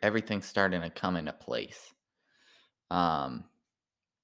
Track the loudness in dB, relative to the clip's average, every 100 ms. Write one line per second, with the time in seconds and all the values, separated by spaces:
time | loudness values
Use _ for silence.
0 | 2 2 0 -4 -2 2 2 2 -4 -4
1 | -2 -2 -4 -8 -4 -4 -4 -12 -20 _
2 | _ _ _ _ _ _ _ _ -2 2
3 | 4 2 -2 -6 -14 _ _ _ _ _
4 | _ _